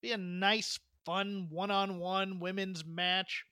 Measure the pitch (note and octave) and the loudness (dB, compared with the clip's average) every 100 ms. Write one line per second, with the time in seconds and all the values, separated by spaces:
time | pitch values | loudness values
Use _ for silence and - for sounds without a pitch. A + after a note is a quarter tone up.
0 | A#3 A3+ F3+ F3+ G3 A3 - - _ _ | -2 -2 -2 2 4 4 2 -6 _ _
1 | - F3+ G3 G3+ F3 D#3 G3+ G3 G3 F3+ | -2 0 0 -2 -4 -2 2 2 2 0
2 | F3 F#3+ F#3+ F#3+ F3 F#3+ F#3+ F3+ D#3+ E3 | 0 0 0 -2 -2 -2 -2 -4 -8 -2
3 | F3+ F#3 F#3+ - - | 2 2 0 -6 -8